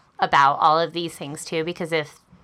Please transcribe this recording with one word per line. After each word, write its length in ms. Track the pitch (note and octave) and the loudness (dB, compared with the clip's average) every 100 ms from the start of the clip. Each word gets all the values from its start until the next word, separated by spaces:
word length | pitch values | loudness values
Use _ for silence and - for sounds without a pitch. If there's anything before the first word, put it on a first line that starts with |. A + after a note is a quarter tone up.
| _ - | _ -4
about 380 | F#3 D#3 C#3 D3 | 2 4 4 4
all 200 | D#3 D#3+ | 2 2
of 140 | E3 | 0
these 200 | E3+ E3+ | -4 -8
things, 320 | - C#3+ D3+ - | -10 -12 -12 -6
too, 180 | E3 | -4
because 280 | D#3+ F3 E3+ | -4 -6 -4
if 240 | D#3+ D3 - _ - | -4 -4 -12 _ -20